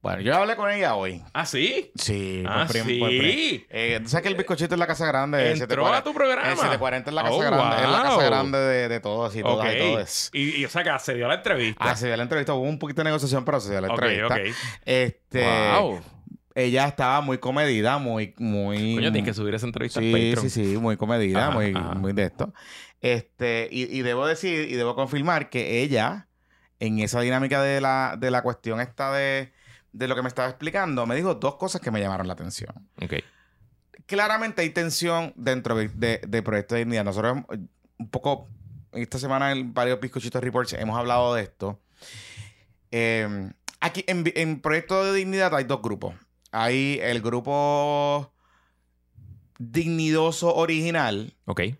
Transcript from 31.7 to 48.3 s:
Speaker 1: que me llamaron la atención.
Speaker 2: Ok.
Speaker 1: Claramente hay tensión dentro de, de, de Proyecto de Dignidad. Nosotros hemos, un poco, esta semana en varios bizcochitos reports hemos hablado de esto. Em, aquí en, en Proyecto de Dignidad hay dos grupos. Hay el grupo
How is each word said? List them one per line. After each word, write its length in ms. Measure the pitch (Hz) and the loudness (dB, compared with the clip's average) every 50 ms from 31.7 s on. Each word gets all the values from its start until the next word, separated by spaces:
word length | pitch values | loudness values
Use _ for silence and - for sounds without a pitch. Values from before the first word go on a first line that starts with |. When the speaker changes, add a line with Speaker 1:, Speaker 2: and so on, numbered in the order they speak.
| - 180 | -6 -4
Speaker 1:
que 100 | - - | -4 -2
me 80 | 110 107 | -2 0
llamaron 260 | 101 98 95 92 92 | 0 0 -2 -2 -4
la 80 | 92 92 | -4 -6
atención. 380 | - 82 90 - - - - - - - _ _ - - | -8 -8 -10 -10 -10 -12 -12 -14 -18 -20 _ _ -10 -8
Speaker 2:
Ok. 120 | 85 - - - - _ _ _ _ _ _ _ _ _ _ _ _ _ - - | -4 -4 -6 -6 -8 _ _ _ _ _ _ _ _ _ _ _ _ _ -20 -10
Speaker 1:
Claramente 560 | _ 196 202 208 208 214 220 226 226 - - 170 | _ 0 0 2 2 2 0 -2 -2 -2 0 -2
hay 80 | 160 | 0
tensión 640 | 156 180 170 165 151 - 170 170 170 165 165 156 - | 0 -2 -2 -2 -2 -2 0 0 0 0 -2 -4 -8
dentro 400 | - 120 135 131 127 117 120 117 | -6 -2 -2 -2 0 0 -2 0
de, 120 | 110 110 104 | 0 0 -2
de, 320 | - - 117 117 113 107 - 101 | -2 -2 0 0 0 0 -4 -4
de 140 | 101 113 104 | -4 -2 -2
Proyecto 320 | - 107 104 101 - 120 | 0 -2 -2 -2 -2 -2
de 60 | 117 117 | -2 -2
Dignidad. 200 | 117 120 113 104 | 0 0 0 0
Nosotros 280 | 101 95 101 107 117 127 | 0 -2 0 0 0 0
hemos, 140 | 139 - - - 107 90 - _ _ _ _ _ _ | -2 -6 -8 -12 -12 -12 -14 _ _ _ _ _ _
un 100 | 117 107 | -16 -8
poco, 380 | - 127 - 147 143 131 - - - - - - - - - _ - | -8 -4 -2 -2 -2 -2 -6 -18 -20 -20 -20 -20 -20 -20 -20 _ -10
esta 260 | 113 117 - - 131 | -10 -10 -8 -8 -8
semana 320 | 127 139 135 135 139 139 | -4 -2 -2 0 0 0
en 220 | 139 131 131 123 113 | 0 -2 -4 -4 -2
varios 260 | 123 123 123 127 127 | 0 2 2 0 0
bizcochitos 440 | 131 127 - 131 - 123 - 127 123 | -2 -6 -6 -6 -8 -4 -4 -4 -4
reports 300 | 127 117 127 123 110 - | 0 0 0 -2 -2 -4
hemos 220 | - 110 110 107 117 | -6 -4 -4 -2 -2
hablado 360 | 120 123 120 123 123 123 120 | 0 2 2 4 4 4 2
de 80 | 117 104 | 0 -2
esto. 380 | - _ _ 101 98 104 - _ _ _ _ - - - - - - - - 104 - - _ _ _ _ _ _ _ | -4 _ _ -6 -6 -6 -8 _ _ _ _ -20 -20 -18 -18 -18 -18 -16 -16 -18 -18 -18 _ _ _ _ _ _ _
Em, 600 | - 117 117 113 113 113 110 104 104 101 95 95 - _ _ - - _ | -2 0 0 2 2 0 0 -2 -4 -6 -8 -8 -12 _ _ -18 -10 _
aquí 240 | - 170 170 185 190 - | -4 -4 -4 -4 -4 -2
en, 220 | 185 175 165 170 170 | -2 0 0 0 0
en 240 | - 165 160 160 135 | 0 -2 -2 -2 -2
Proyecto 440 | - 156 151 160 165 - 190 190 190 | 0 0 0 0 0 0 0 2 2
de 100 | 190 196 196 | 2 2 0
Dignidad 360 | 190 190 190 190 190 180 156 | 0 0 0 2 2 2 2
hay 100 | 143 131 | 0 0
dos 160 | 120 139 123 | 0 -2 -2
grupos. 340 | 107 113 104 - - 98 92 90 _ _ _ _ _ - - | -2 -6 -6 -4 -8 -10 -10 -12 _ _ _ _ _ -8 -4
Hay 460 | 110 113 120 127 131 135 139 143 135 - | 0 0 2 2 2 2 0 0 -2 0
el 180 | 117 120 120 107 | 0 -2 0 -2
grupo 1120 | 117 120 120 113 131 143 143 143 143 147 143 143 147 147 143 143 143 143 147 143 - | -2 -2 -2 -2 -2 0 2 2 2 2 2 2 2 2 0 2 0 0 -2 -4 -8